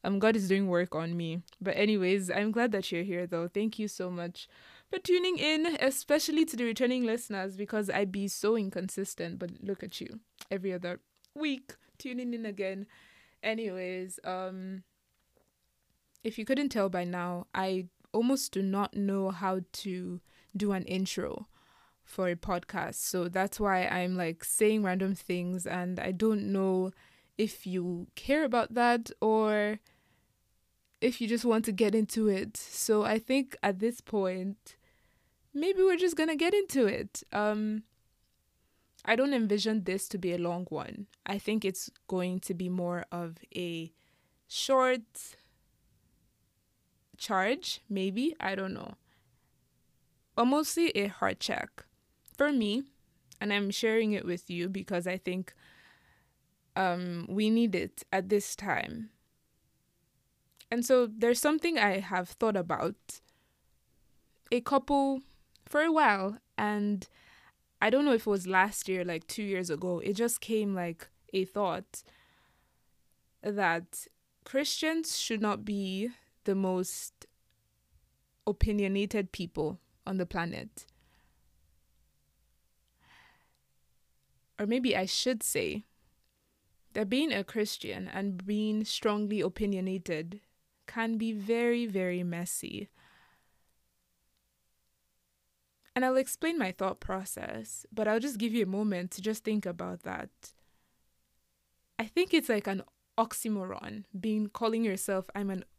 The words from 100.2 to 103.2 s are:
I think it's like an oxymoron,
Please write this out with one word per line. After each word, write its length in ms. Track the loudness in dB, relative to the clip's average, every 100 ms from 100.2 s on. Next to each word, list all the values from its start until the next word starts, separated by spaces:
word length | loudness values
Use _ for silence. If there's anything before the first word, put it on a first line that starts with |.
| -10 _ -20 _ _ _ _ _ _ _ _ _ _ _ _ _ _ -8
I 80 | -2
think 280 | 0 4
it's 160 | 2 2
like 180 | 0 0
an 160 | -6 -8 _ _
oxymoron, 880 | -2